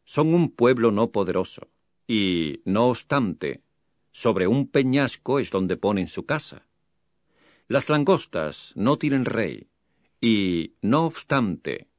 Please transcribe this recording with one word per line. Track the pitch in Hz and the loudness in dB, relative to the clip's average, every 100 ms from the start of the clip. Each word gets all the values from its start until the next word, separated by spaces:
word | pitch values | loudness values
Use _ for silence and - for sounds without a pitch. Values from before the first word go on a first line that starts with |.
son | _ - 160 | _ 0 2
un | 170 165 | 2 2
pueblo | - 120 127 117 | 4 4 4 4
no | 104 117 | 2 0
poderoso, | 107 92 92 92 - - _ _ _ - | 0 -2 -2 -4 -10 -20 _ _ _ -4
y, | 110 98 87 78 71 | 0 0 0 -2 -6
no | - 101 123 | -2 0 0
obstante, | 120 - 143 110 80 73 64 _ _ _ _ _ | 0 -2 -2 -2 -4 -8 -8 _ _ _ _ _
sobre | - 117 98 90 | -4 0 2 2
un | 127 139 | 2 2
peñasco | 143 131 135 135 - - 139 | 0 2 0 0 -4 -4 -2
es | 120 | -2
donde | 98 92 87 | -2 -2 -2
ponen | 101 101 82 | 0 -2 -4
su | - 85 | -8 -6
casa. | 151 - - _ _ _ _ _ _ _ _ _ _ - | -6 -6 -18 _ _ _ _ _ _ _ _ _ _ -4
Las | 135 - | -2 0
langostas | 151 143 175 - 85 78 73 - | 0 2 2 0 -6 -6 -8 -14
no | - 110 156 | -4 0 0
tienen | - 135 | 0 -2
rey, | 120 110 95 55 50 _ _ _ _ _ | -2 -2 -4 -8 -16 _ _ _ _ _
y, | 120 107 95 87 80 - | 2 2 2 -2 -4 -6
no | 101 139 165 | 0 0 0
obstante, | 160 - 139 107 80 73 57 - | -4 -2 0 0 -4 -8 -10 -12